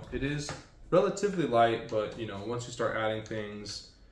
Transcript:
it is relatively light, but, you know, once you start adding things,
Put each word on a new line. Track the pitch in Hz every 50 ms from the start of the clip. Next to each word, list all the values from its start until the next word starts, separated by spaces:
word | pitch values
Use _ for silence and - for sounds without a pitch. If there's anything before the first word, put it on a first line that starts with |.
| - - -
it | 123 131
is | 143 147 147 147 - - - - - - - - -
relatively | 156 175 202 190 - - - 202 185 180 156
light, | 123 117 117 117 117 113 113 - -
but, | 117 110 104 98 - -
you | 113
know, | 104 98 98 101
once | 110 120 120 120
you | - -
start | - 120 - -
adding | 110 110 110 110 110 107
things, | - 113 107 104 104 104 104 104 107 - - - - - - - -